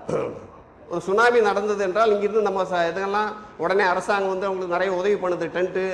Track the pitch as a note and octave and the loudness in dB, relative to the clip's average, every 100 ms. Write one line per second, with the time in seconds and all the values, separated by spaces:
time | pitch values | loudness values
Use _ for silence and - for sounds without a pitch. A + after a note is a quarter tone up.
0 | - D#3 A#2+ - - - - - - E3+ | -6 -4 -4 -8 -16 -20 -20 -20 -8 -6
1 | F3+ G3+ A#3+ A#3+ G#3 G3 G#3 G3+ G3 F#3+ | 0 4 4 6 4 2 0 0 0 2
2 | A3+ G3+ G3+ A3 G3+ F#3+ F3+ F3+ E3+ F3+ | 2 2 2 0 0 0 0 0 0 0
3 | G3 G#3 G#3+ - - - E3 F#3+ F#3+ F#3 | -2 -2 -2 -6 -14 -4 0 2 2 2
4 | F3+ G3+ F#3+ F#3+ G3 F#3+ F3+ F3 F#3+ F3+ | 0 0 0 -2 -2 -4 -2 0 0 0
5 | G3+ G3 F3+ E3+ E3 E3+ F#3 F#3 F#3+ | 0 0 0 -2 -2 -2 -2 -2 -2